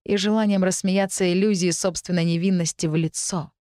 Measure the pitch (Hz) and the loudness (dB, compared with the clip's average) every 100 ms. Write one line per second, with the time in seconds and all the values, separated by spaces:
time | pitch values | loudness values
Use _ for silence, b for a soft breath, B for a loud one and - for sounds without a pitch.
0 | - 202 202 220 208 196 185 185 190 190 | -4 0 2 2 2 2 0 0 0 0
1 | 196 - 185 180 214 196 180 160 190 165 | 0 0 2 2 2 2 0 0 -2 -4
2 | - 180 170 170 190 185 165 - 160 160 | -2 0 0 0 0 0 -2 -4 -2 0
3 | 160 - - 185 156 _ | -2 -4 -6 -6 -8 _